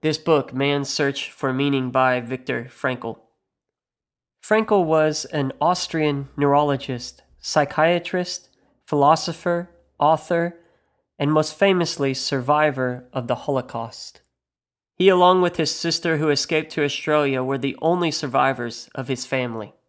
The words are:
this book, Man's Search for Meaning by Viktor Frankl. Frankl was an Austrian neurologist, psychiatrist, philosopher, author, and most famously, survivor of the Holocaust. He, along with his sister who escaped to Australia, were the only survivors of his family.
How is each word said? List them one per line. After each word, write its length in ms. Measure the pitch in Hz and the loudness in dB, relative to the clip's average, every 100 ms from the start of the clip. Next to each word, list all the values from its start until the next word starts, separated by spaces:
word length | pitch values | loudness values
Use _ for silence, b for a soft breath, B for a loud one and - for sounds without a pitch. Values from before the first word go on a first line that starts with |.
this 160 | - 151 | -2 -2
book, 360 | - 151 135 | 2 2 2
Man's 360 | 127 139 143 139 | -2 0 0 -2
Search 420 | - 143 139 - | -2 -2 -2 -10
for 220 | - 139 | -6 -4
Meaning 380 | 131 143 139 127 | 0 0 0 0
by 280 | 131 131 123 | 2 2 0
Viktor 460 | 120 127 - 123 120 | -4 -8 -6 -6 -8
Frankl. 540 | - 131 123 117 - _ _ _ _ _ _ _ _ _ _ _ _ | -6 -4 -4 -8 -10 _ _ _ _ _ _ _ _ _ _ _ _
Frankl 400 | - 214 220 208 | 0 0 2 2
was 400 | 165 160 156 147 - | 4 2 2 -2 -6
an 280 | 151 135 - | -4 -4 0
Austrian 680 | 156 180 - 160 151 139 135 - | 0 0 -2 0 0 -2 -6 0
neurologist, 880 | 143 143 147 135 - 123 - - _ _ | 4 4 4 0 -4 -8 -8 -16 _ _
psychiatrist, 1080 | - - 143 - 160 175 175 185 175 - _ _ _ _ - | -2 0 0 2 2 2 -2 -4 -4 -8 _ _ _ _ -4
philosopher, 840 | 147 143 160 - 160 180 170 175 _ _ _ | 2 4 4 0 -6 -2 -4 -6 _ _ _
author, 600 | 147 156 - 170 170 170 b b b b b _ | 2 2 0 0 0 -6 b b b b b _
and 140 | 143 | 0
most 260 | 156 156 - | 2 0 2
famously, 560 | 196 185 160 - 139 | 2 2 0 -2 -4
survivor 920 | 131 - 139 123 151 151 135 127 123 - | -2 -4 -4 0 2 2 0 -4 -4 -8
of 140 | 135 120 | -8 -4
the 80 | 120 | -4
Holocaust. 880 | - 135 123 117 113 - - - _ _ _ _ _ _ _ _ | -2 -4 -4 -8 -10 -12 -18 -20 _ _ _ _ _ _ _ _
He, 120 | 185 | 4
along 340 | 185 180 185 | 8 6 6
with 160 | 180 175 | 2 0
his 120 | 156 | -2
sister 480 | - 170 165 170 156 | -2 -4 -2 -2 0
who 120 | 156 | 2
escaped 420 | 143 - 156 156 | 0 0 -2 -2
to 100 | - | -2
Australia, 600 | 143 - - 151 143 131 | -2 -2 0 2 2 0
were 140 | 127 139 | -2 -2
the 200 | 135 - | -4 -2
only 300 | 165 175 170 | 0 2 0
survivors 760 | 147 139 131 135 127 120 - - - | -2 -2 2 2 0 -6 -10 -12 -10
of 120 | 123 | -6
his 180 | 127 - | -6 -4
family. 480 | 131 123 113 104 _ | -4 -4 -6 -10 _